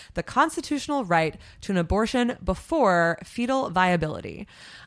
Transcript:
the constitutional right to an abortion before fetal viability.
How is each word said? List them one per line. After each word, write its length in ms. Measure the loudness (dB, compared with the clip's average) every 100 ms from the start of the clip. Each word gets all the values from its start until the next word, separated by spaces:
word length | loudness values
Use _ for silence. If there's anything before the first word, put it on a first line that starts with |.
| -12 -8
the 80 |
constitutional 840 | -2 2 0 0 -4 -4 -2 -2 2
right 320 | 2 2 -4 -14 -12
to 100 | -2
an 60 | 0
abortion 600 | 2 0 2 2 0 -2
before 760 | -4 -6 -2 2 4 4 2 0
fetal 460 | -6 -4 -2 0 0
viability. 800 | 2 2 2 0 -6 -10 -12 -14 -18 -20 -20